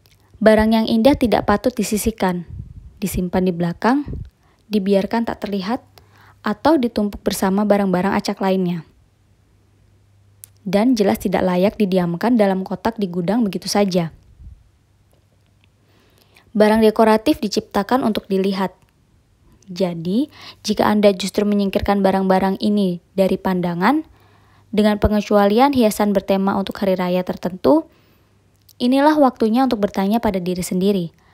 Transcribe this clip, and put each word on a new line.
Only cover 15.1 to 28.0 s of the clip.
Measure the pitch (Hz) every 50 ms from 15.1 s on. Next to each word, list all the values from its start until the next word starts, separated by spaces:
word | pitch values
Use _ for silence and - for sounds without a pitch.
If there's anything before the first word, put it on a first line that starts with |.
| _ _ _ _ _ _ _ _ _ _ _ _ _ _ _ _ _ _ _ _ _ _ _ _ _ _ _ _ -
Barang | 208 214 214 214 226 220
dekoratif | 214 214 - 226 220 214 220 - - 311 -
diciptakan | - 196 - 220 - - - 202 196 - 240 262 -
untuk | 226 208 - - -
dilihat. | 196 190 190 196 196 190 190 185 - _ _ _ _ _ _ _ _ _ _ _ _ _ _ _ _ _ _ 196
Jadi, | 180 175 190 175 175 165 160 175 190 233 302 - - - - - - _ -
jika | - 208 - - -
Anda | 214 214 202 208
justru | 196 185 - 190 - - 208
menyingkirkan | 208 208 202 202 190 - 202 - - 202 202
barang-barang | 190 190 190 190 190 190 190 190 196 190 196
ini | - - 214 208 208 196 185 175 175 _ _
dari | - 190 190 185 190
pandangan, | 196 - 190 185 180 175 175 175 170 185 214 285 320 311 - _ _ _ _ _ _ _ _ _ _ _ _
dengan | - 202 208 214 208
pengecualian | 208 - 208 208 208 202 - 208 208 202 202 202 233 262 285 285
hiasan | 254 226 214 202 - 208 208 202
bertema | 190 190 - 196 190 196 196 202
untuk | 202 196 - - -
hari | 208 190 185
raya | 180 185 180 180 180
tertentu, | 180 - 190 - - 185 185 185 - - 285 320 320 - _ _